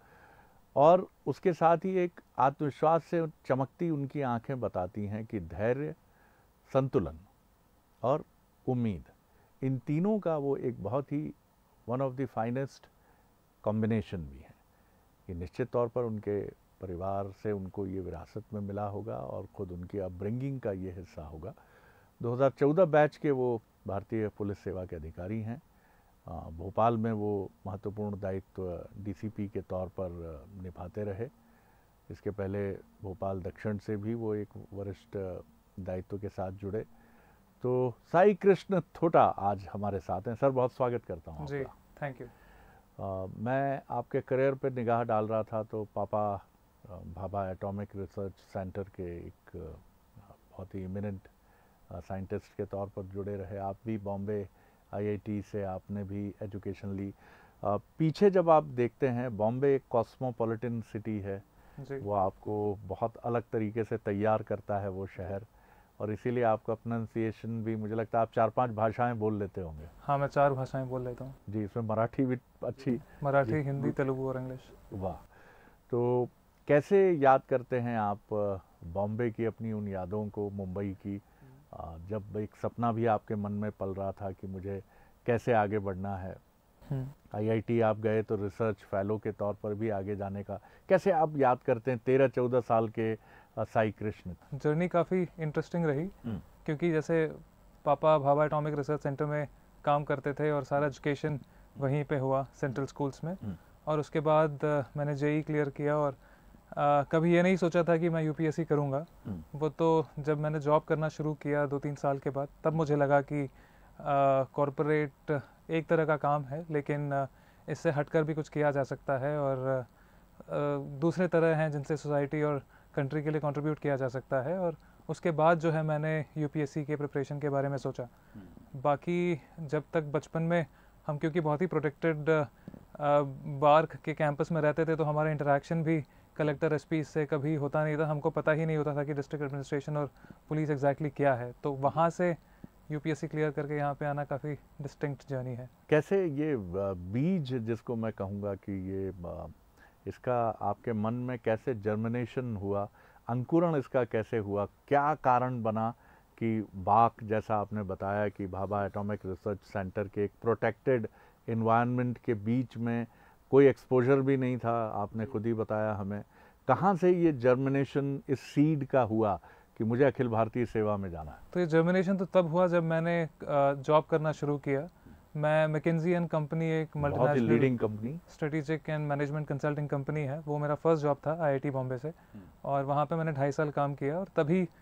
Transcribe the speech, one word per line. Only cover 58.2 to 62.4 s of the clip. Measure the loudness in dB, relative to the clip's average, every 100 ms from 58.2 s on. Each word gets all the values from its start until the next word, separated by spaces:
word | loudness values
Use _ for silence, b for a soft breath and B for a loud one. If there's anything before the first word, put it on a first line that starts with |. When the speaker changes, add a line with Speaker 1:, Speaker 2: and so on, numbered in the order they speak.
| 4
Speaker 1:
जब | 6 6
आप | 6
देखते | 4 0 -2 0 -2
हैं, | 0 -4 0
बॉम्बे | 0 2 2
एक | 2 2
कॉस्मोपॉलिटन | 0 0 -4 -6 -2 -2 -2 -4 -6
सिटी | -6 -8 -6 -6
है। | -4 -8 -10 _ b b
Speaker 2:
जी। | -12 -8
Speaker 1:
वो | -2
आपको | 0 0 0